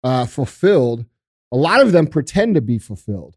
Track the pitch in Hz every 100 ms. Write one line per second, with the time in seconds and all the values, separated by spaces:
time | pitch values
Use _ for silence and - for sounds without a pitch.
0 | 127 127 117 - 131 - 185 190 123 117
1 | 117 _ _ _ _ 123 160 226 262 175
2 | 156 156 135 202 226 180 110 117 - 101
3 | - 98 64